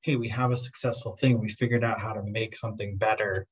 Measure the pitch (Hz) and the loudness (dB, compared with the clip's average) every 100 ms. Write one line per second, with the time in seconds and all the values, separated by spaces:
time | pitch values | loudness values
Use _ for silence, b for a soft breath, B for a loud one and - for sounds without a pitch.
0 | - 131 113 117 123 123 - - 123 117 | 0 0 0 0 0 0 -4 -4 -4 -4
1 | 110 - 131 117 107 - 120 120 117 107 | -8 2 4 4 2 0 2 2 2 0
2 | 107 107 101 107 110 - 113 107 101 98 | -4 -6 -4 -4 -4 -4 -8 -6 -6 0
3 | 107 107 104 95 95 | 2 2 0 -2 -6